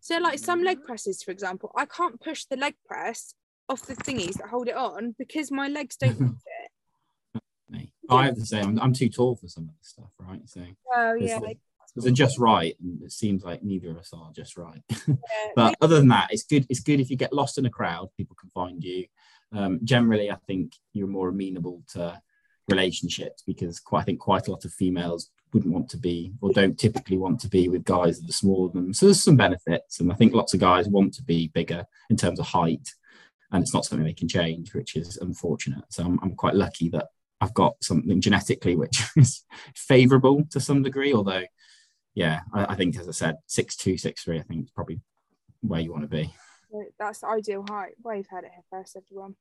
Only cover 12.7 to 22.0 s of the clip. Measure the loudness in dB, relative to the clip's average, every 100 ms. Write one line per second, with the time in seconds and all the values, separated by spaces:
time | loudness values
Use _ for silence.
12.7 | -4 -10 -10 -12 -6 -2 -2 -4 -8 -4
13.7 | -6 -6 -14 -16 -20 -20 -18 -16 -14 -16
14.7 | -18 _ -8 -2 -2 -2 -6 -4 2 2
15.7 | 4 4 8 8 6 4 -2 0 0 0
16.7 | -4 0 0 0 -2 -4 -2 -4 -2 -4
17.7 | -2 -6 -6 -10 _ -12 -12 -18 -8 -8
18.7 | -8 -8 -8 -10 _ _ _ _ -6 -2
19.7 | -2 2 4 4 2 0 -6 _ -6 -6
20.7 | _ _ -8 -6 -4 -4 -4 -6 -6 -8
21.7 | -10 -14 -10